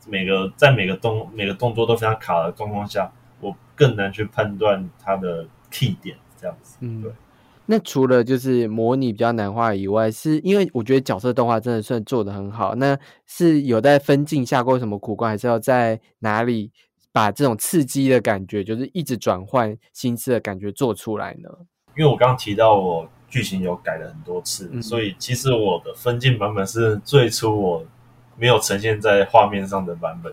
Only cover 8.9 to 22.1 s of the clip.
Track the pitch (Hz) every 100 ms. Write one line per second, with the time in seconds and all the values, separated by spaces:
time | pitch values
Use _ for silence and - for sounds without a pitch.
8.9 | 135 127 107 117 117 101 113 113 98 98
9.9 | 107 110 110 156 156 180 202 180 123 110
10.9 | 135 135 98 123 117 117 110 120 113 107
11.9 | 120 107 123 98 101 101 110 98 113 139
12.9 | 139 - _ - - 170 147 139 110 139
13.9 | 143 151 143 147 147 120 131 123 127 110
14.9 | 101 - 101 113 104 123 113 135 127 117
15.9 | 113 _ _ 110 107 120 113 107 _ _
16.9 | _ _ 120 104 104 139 107 - 170 127
17.9 | 139 135 123 113 98 92 104 98 113 135
18.9 | 180 139 113 113 92 98 131 107 107 _
19.9 | - 123 117 131 113 107 95 101 - 123
20.9 | 98 110 104 95 - - - 175 _ _
21.9 | - 151